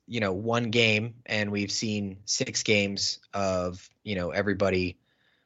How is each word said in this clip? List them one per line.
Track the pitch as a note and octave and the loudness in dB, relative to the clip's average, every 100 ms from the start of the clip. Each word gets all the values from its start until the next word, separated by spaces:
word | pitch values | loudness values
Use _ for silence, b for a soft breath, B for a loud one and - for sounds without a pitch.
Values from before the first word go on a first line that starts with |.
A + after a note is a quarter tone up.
| - | -8
you | A#2 | -2
know, | G2 | -2
one | F#2 A2+ A#2 A#2 | -2 0 0 2
game, | A#2+ A2+ G#2+ A#2 A#2 - | 4 4 4 0 -8 -4
and | A2 G#2 | -2 0
we've | G2+ G2 | -2 -2
seen | - A2+ G#2 G2+ F#2+ | -2 -2 -2 -4 -6
six | - - B2+ - | -4 -4 -2 -2
games | - G#2 G2+ G2 - - _ | 2 4 2 -2 -4 -6 _
of, | G2+ F#2+ F#2 F2+ F2+ - _ | -2 0 0 -2 -6 -16 _
you | G#2+ | -6
know, | F#2+ F2 | -4 -2
everybody | E2+ G2+ F#2+ G2 F#2 F2+ - _ _ _ _ | 0 0 2 2 2 0 -4 _ _ _ _